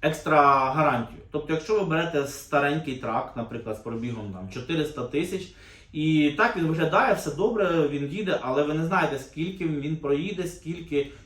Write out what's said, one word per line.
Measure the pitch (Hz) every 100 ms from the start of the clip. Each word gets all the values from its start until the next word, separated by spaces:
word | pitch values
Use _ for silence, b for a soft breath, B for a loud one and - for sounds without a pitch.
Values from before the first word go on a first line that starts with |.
екстра | 151 160 - 156 143 139 131
гарантію. | 160 147 123 113 - -
Тобто, | 147 147
якщо | 160 - 214
ви |
берете | 175 160 165 147 139
старенький | - - 147 143 156 147 127
трак, | 117 113 - -
наприклад, | 113 113 110 107
з |
пробігом | 113 113 120 110 101
там | 92 95
чотириста | 113 120 165 147 -
тисяч, | 123 143 180 190 - B B B B
і | 156 156 156 147
так | 147 165 180
він | 160
виглядає, | 160 160 190 262
все | 196 156
добре, | 143 214 220 185 165 143
він | 143 143
їде, | 185 190 156
але | 127 131
ви | 147
не | 156 165
знаєте, | 185 156 139
скільки | - 147 175 185 170
він | 147 143 160
проїде, | 143 143 180 190 170
скільки, | - 156 170 165 143 139 B